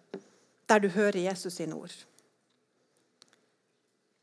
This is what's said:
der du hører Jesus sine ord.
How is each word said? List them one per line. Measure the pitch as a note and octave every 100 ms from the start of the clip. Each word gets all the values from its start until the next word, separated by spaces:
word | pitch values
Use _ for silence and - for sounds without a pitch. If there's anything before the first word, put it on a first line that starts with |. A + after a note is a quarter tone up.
| _ - - _ _ _ -
der | G#3+
du | G3
hører | F3+ G#3 G3 F3+
Jesus | F#3 F#3 -
sine | D#3+ D#3
ord. | F3+ - - _ _ _ _ _ _ _ _ _ _ _ - _ _ _ _ _ _ _ _ _